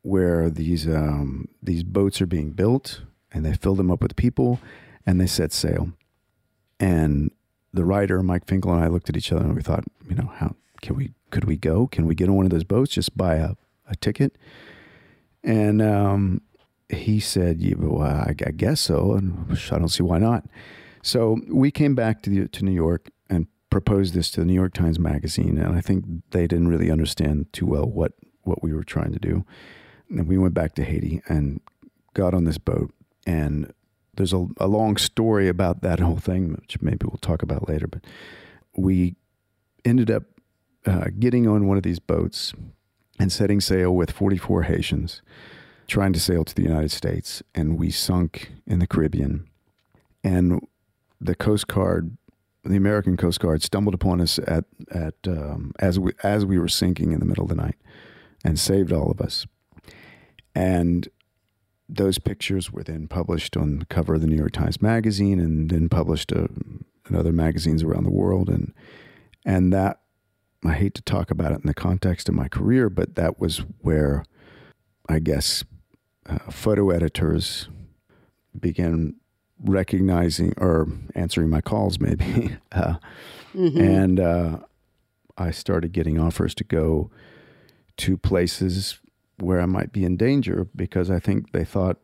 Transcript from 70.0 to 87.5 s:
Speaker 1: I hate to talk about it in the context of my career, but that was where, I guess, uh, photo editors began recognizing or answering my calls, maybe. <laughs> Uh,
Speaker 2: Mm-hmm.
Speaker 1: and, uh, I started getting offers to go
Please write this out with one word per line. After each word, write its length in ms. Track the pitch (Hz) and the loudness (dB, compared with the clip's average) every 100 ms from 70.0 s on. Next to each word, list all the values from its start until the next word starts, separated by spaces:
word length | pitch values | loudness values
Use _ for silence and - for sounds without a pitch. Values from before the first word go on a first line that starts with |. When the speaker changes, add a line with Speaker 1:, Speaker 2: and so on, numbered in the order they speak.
| _ _ _ _ _ _ | _ _ _ _ _ _
Speaker 1:
I 80 | 82 | -2
hate 220 | 76 98 | 0 -2
to 80 | - | -2
talk 280 | - 95 90 | -4 -4 -2
about 220 | - 82 | -2 -2
it 80 | 78 | -2
in 60 | 73 | -2
the 80 | |
context 540 | 71 90 92 92 85 - | -2 -2 0 0 -2 -2
of 40 | |
my 140 | - 65 | -2 -2
career, 400 | - 101 127 113 | -2 2 2 2
but 280 | 92 87 - | 0 -4 -2
that 220 | 82 - | -2 -2
was 200 | 87 80 - - | -4 -4 -10 -6
where, 420 | - 78 71 71 - _ - - - _ _ _ - | 0 2 2 0 -6 _ -20 -20 -20 _ _ _ -2
I 100 | 80 | 0
guess, 440 | 80 71 - - - - _ _ _ _ - | 0 0 -2 -4 -8 -18 _ _ _ _ -8
uh, 120 | 78 - | -8 -8
photo 380 | 76 107 104 98 | -4 0 2 2
editors 800 | 85 82 - 80 80 85 - - - - _ _ _ _ _ _ 95 | 2 0 0 0 0 -2 -8 -12 -18 -20 _ _ _ _ _ _ -6
began 580 | 87 82 85 82 78 - _ _ _ _ | -4 -2 0 0 -2 -6 _ _ _ _
recognizing 920 | 101 95 90 90 95 87 85 85 85 - | 0 0 0 0 2 2 0 0 -2 0
or 320 | 90 82 80 - - | 2 2 0 -6 -10
answering 360 | - 87 - 80 | -6 -4 0 2
my 100 | 78 | 0
calls, 380 | - 107 98 90 | 0 0 0 0
maybe. 560 | - - - 110 117 - | -2 0 0 0 -2 -8
<laughs> 40 | _ | _
Uh, 220 | 95 82 85 - - - - - | -2 -2 -4 -8 -20 -20 -20 -12
Speaker 2:
Mm-hmm. 260 | 190 175 143 | 0 0 4
Speaker 1:
and, 380 | - 95 95 92 | 4 6 4 4
uh, 400 | 87 87 85 80 - _ _ _ _ _ _ - | 2 2 0 -4 -12 _ _ _ _ _ _ -6
I 140 | 85 | -6
started 400 | 82 - 87 82 | -4 -2 -2 0
getting 260 | 90 80 80 | -2 0 0
offers 380 | 82 - 87 - | 0 0 -4 -4
to 80 | |
go 460 | - 82 80 78 104 - - - - | -2 0 2 0 -2 -12 -20 -20 -20